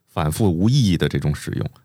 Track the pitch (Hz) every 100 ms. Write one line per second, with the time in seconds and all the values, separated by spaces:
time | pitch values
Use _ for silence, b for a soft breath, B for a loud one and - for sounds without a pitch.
0 | _ - 78 73 104 82 104 143 104 80
1 | 76 71 71 73 - - - -